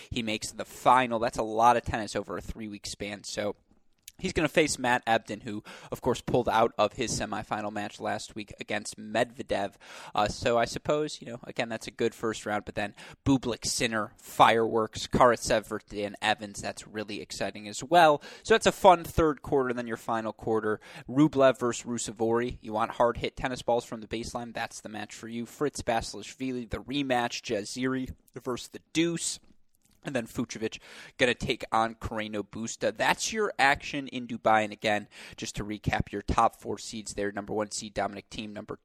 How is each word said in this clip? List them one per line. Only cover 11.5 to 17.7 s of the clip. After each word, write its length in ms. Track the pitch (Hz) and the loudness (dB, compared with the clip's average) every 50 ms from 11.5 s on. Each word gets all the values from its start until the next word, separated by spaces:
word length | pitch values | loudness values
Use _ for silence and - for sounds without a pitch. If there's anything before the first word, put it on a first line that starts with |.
| - - 120 | -6 -6 -6
that's 200 | 117 113 110 - | -4 -4 -8 -8
a 40 | 123 | -8
good 240 | - - 120 113 - | -4 -2 -2 -2 -2
first 300 | - - 113 107 - - | -2 -4 -4 -4 -4 -4
round, 180 | 107 104 104 - | -4 -4 -4 -4
but 120 | - - | -6 -6
then 180 | 107 104 101 - - - - - - - | -6 -6 -6 -6 -12 -20 -20 -12 -2 2
Bublik, 400 | 139 139 123 - 123 107 - - | 4 4 4 4 0 -6 -4 -4
Sinner, 480 | 120 - - 135 113 113 107 104 - - | -4 -2 -2 -2 0 0 -2 -4 -4 -8
fireworks, 920 | - - - - - 135 113 113 117 113 110 117 113 110 - - - - | -18 -20 -2 4 6 8 8 8 6 4 4 2 0 0 0 -4 -10 -8
Karatsev 640 | - - - 135 123 113 - - - 123 110 98 | -2 4 6 8 8 6 4 2 0 0 0 0
versus 220 | - 107 101 - - | -2 -8 -10 -10 -8
Dan 260 | 101 104 101 101 101 - | -8 -6 -6 -6 -4 -2
Evans, 400 | 101 107 107 107 107 101 101 104 | 0 0 0 0 -2 -12 -10 -10
that's 260 | 113 104 101 - - | -10 -10 -10 -10 -12
really 320 | - 101 107 104 101 104 - | -10 -8 -8 -6 -6 -8 -10
exciting 480 | - - - - 110 98 - 107 104 | -10 -10 -8 -6 -6 -6 -6 -8 -12
as 160 | 104 | -12